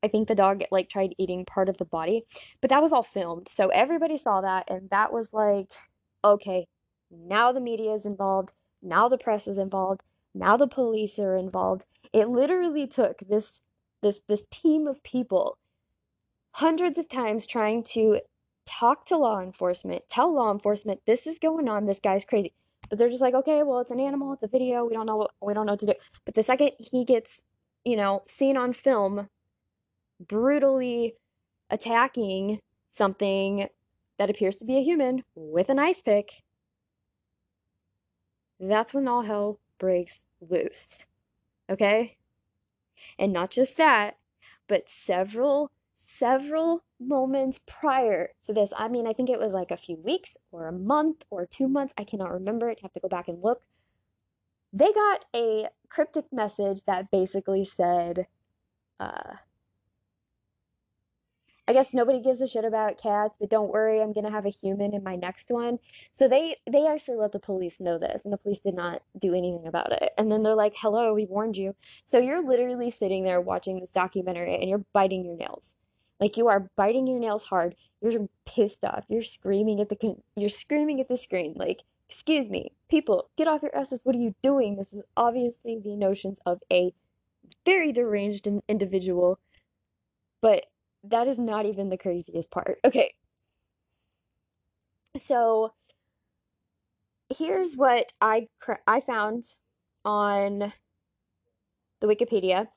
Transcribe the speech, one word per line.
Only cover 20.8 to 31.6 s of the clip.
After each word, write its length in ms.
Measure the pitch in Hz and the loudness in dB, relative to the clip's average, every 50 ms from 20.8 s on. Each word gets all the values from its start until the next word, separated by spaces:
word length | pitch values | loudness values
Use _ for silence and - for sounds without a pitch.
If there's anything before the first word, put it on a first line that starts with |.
| - 214 196 - _ | -2 -6 -6 -6 _
"This 220 | - 220 247 - | 0 0 0 0
is 120 | 311 330 - | -8 -10 -2
going 280 | - 320 320 330 302 240 | -2 -2 0 0 -2 -2
on, 180 | 214 208 208 | -2 -2 -2
this 120 | 208 196 - | -2 -4 -2
guy's 240 | - 208 190 196 - | 0 0 0 0 0
crazy." 280 | - - 214 202 165 _ _ _ _ _ _ - - | 0 0 0 0 -2 _ _ _ _ _ _ -12 -10
But 100 | - 208 | 0 2
they're 100 | 233 240 | 2 2
just 120 | 240 254 | 2 2
like, 140 | 262 254 247 | 0 2 2
"Okay, 280 | 254 262 294 311 294 302 | 2 2 2 2 2 2
well, 160 | 285 262 247 | 2 0 -2
it's 100 | 247 240 | -2 -4
an 100 | 247 240 | -2 -2
animal, 320 | 269 277 277 277 277 269 277 | -2 -2 -2 -4 -4 -6 -8
it's 100 | 269 - | -8 -8
a 60 | 208 | -8
video, 360 | 226 262 262 254 240 240 240 | -6 -4 -4 -2 -2 -2 -2
we 100 | 233 226 | -2 -4
don't 120 | 220 220 | -4 -4
know 100 | 220 220 | -4 -2
what, 140 | 214 214 - - _ | -2 -2 -4 -6 _
we 140 | - 202 208 | -6 -4 -4
don't 120 | 214 214 | -2 -2
know 60 | 208 202 | -2 -2
what 80 | 202 | -2
to 60 | 214 | 0
do." 80 | 208 - - - - _ - _ | 0 0 -2 -2 -20 _ -16 _
But 100 | - - | -4 -2
the 100 | - 220 | -2 2
second 280 | - 254 262 294 285 - _ | 2 4 4 4 2 2 _
he 260 | 226 - - 254 247 | -18 -4 -4 -4 2
gets, 380 | 233 262 226 233 - - - _ _ _ _ _ _ _ _ _ | 2 2 2 2 -6 -20 -20 _ _ _ _ _ _ _ _ _
you 120 | 240 240 | -2 0
know, 260 | 214 202 196 196 196 - | 0 2 0 0 -2 -4
seen 300 | - - - 277 269 277 | -10 -4 0 2 2 2
on 160 | 262 247 247 247 | 2 0 -2 -4
film 560 | - _ 277 262 220 202 190 202 202 202 202 _ _ _ _ _ _ _ _ _ _ _ _ _ _ _ _ _ _ 180 | 0 _ 2 2 4 2 0 -2 -4 -8 -10 _ _ _ _ _ _ _ _ _ _ _ _ _ _ _ _ _ _ -14
brutally 920 | _ 208 214 233 262 285 294 269 277 269 262 254 247 240 233 233 226 233 _ _ _ _ _ _ _ _ _ | _ -4 0 2 2 2 4 4 4 2 2 0 -2 -2 -2 -2 -4 -4 _ _ _ _ _ _ _ _ _